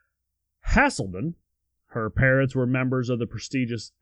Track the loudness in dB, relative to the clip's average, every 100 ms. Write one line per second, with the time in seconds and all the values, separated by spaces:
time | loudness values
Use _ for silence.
0 | _ _ _ _ _ _ 2 4 4 0
1 | -6 -4 -6 -6 _ _ _ _ _ -6
2 | -4 2 4 4 2 0 0 0 0 0
3 | -2 -2 -4 -8 -6 -4 -2 -6 -10 _